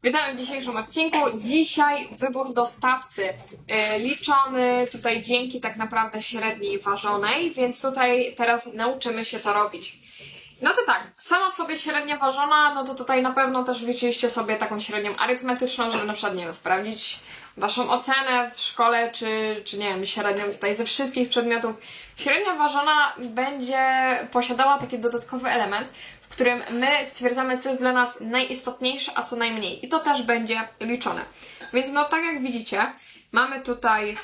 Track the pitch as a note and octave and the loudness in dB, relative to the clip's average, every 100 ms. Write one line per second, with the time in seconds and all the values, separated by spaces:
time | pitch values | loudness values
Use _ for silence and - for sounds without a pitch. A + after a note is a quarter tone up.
0 | B3 D4 C#4+ B3+ B3+ C#4 B3 A3 A3 - | 2 2 0 -4 -6 -6 -6 -6 -6 -2
1 | D#4+ D4+ C#4+ A3 G#3+ D4 D#4 - D4 C#4+ | 0 2 2 0 0 2 2 4 2 2
2 | - G#3+ C4 B3+ C4+ A#3+ A#3+ - B3+ B3+ | -4 -4 -4 -2 -2 0 0 2 0 0
3 | - - F#3+ F#3+ - - - A3 G#3+ G#3+ | -2 -4 -4 -4 -12 -20 -4 0 0 0
4 | A#3+ C#4+ - C#4 C4+ C4 B3 B3 B3 A#3+ | -2 -2 2 4 4 2 2 2 0 -2
5 | A#3 A3+ A3+ B3 B3+ B3+ A3+ A3 A3 A3+ | -2 -2 0 -2 0 -6 -6 -6 -4 0
6 | A3 G#3+ - A#3+ A3 G3+ G3+ G3+ G3+ G3 | -2 -2 -6 -4 -4 -4 -4 -4 -2 -2
7 | G#3+ G#3 G#3 C4+ E4+ D#4 B3 A#3+ C4+ C4+ | 0 0 2 0 0 0 -2 0 -4 2
8 | B3+ B3 B3 - A#3 A#3 A#3+ A3 A3+ C4 | 4 4 2 0 2 2 0 -4 -2 -2
9 | B3+ A3+ A3+ A3+ G#3 G#3 G#3 E3+ F3 - | -4 -4 -4 -4 0 2 2 -2 -14 -16
10 | - - - - - - D4+ G4+ A#4 - | -20 -20 -20 -20 -20 -2 2 2 4 2
11 | - _ - F4 F#4+ F#4 D#4+ D#4 D#4 D4 | 0 _ 0 2 2 -2 -4 -4 -2 -2
12 | D4 D4 C4+ C4+ D4 D4+ D4 C#4+ C4 C4 | -2 0 0 2 4 6 6 4 -4 -6
13 | B3 C4 B3+ B3+ C4+ C4 B3+ A#3+ A#3 B3 | 2 4 4 4 2 2 0 -2 -2 0
14 | A#3+ A#3 A#3+ A#3 G#3+ G#3+ G#3+ G#3+ G#3+ G#3 | 0 2 0 0 -2 -2 -2 -4 -4 -4
15 | G#3 - A3+ B3+ B3+ B3 B3+ - A3+ A3 | -4 -2 0 0 0 -2 -2 0 -2 0
16 | G#3 G#3+ G#3 F#3 E3+ D#3+ - F#3 G#3 A3 | -2 -4 -4 -4 -6 -6 0 0 0 -6
17 | - - - - - - G#3 A3+ A#3+ B3 | -8 -8 -12 -18 -18 -4 -2 0 2 2
18 | B3 C4 C4+ B3 A#3+ A#3+ - - A#3 A#3 | 2 2 4 2 0 -4 -8 2 4 4
19 | A#3 A#3 A3+ A3 G#3+ G#3+ G#3 G3+ G#3 F#3+ | 0 -2 -4 -2 -2 -4 -6 -4 -2 -2
20 | G3 - G#3 G3+ G3+ G3+ G3+ G#3+ A#3 - | -4 -2 0 0 -2 -2 -2 0 0 0
21 | C4+ B3+ B3 A#3+ A#3 A#3 A#3 A3 - - | 0 0 0 2 2 0 -2 -6 -12 -18
22 | - - C#4+ D4+ G4+ E4 D4 C#4+ D4 D4+ | -18 -6 0 2 2 2 2 2 4 4
23 | C#4+ - B3 A3 C4+ C#4+ B3 C4+ C4 C4 | 4 0 -8 -4 -2 -2 -2 2 4 4
24 | C4 B3 A#3+ B3 B3 A#3+ C4+ C#4 B3+ B3 | 2 0 0 0 0 4 6 4 2 -2
25 | A#3 A#3+ A#3 B3+ B3 B3 G3+ G3+ - - | -2 -2 -4 -4 0 2 2 -2 -4 -12
26 | - - - - B3 B3 - A#3 B3 D4 | -20 -20 -18 0 2 2 -2 0 2 2
27 | C4 - B3 B3 C4 B3+ C4+ C4 B3+ B3+ | 2 -2 -2 0 0 0 -2 0 2 4
28 | B3 - A3 A#3+ B3+ B3+ - B3 B3+ C4+ | 2 0 -2 0 0 -4 -6 -2 -2 -2
29 | - - B3 A#3+ A#3 A3+ G3 F3+ B3+ - | -4 -4 -4 -2 -2 -2 -6 -6 -2 0
30 | D4 C4+ A#3 A#3+ A3 A3+ A3 - A3 B3 | 2 0 2 0 2 -2 -4 -8 -4 -2
31 | A3+ - - - - - - A#3+ C4+ C#4+ | -2 -4 -8 -14 -20 -18 -2 0 2 0
32 | D4 D#4+ E4 D4+ B3+ A#3 A3 G3 A#3+ - | 2 2 0 -2 -4 -4 -4 -2 -2 -4
33 | - - _ A3 C4 C4+ C4 A#3+ A#3+ G#3+ | -20 -20 _ 0 0 -2 -6 -2 2 2
34 | G#3 G#3+ | 2 -6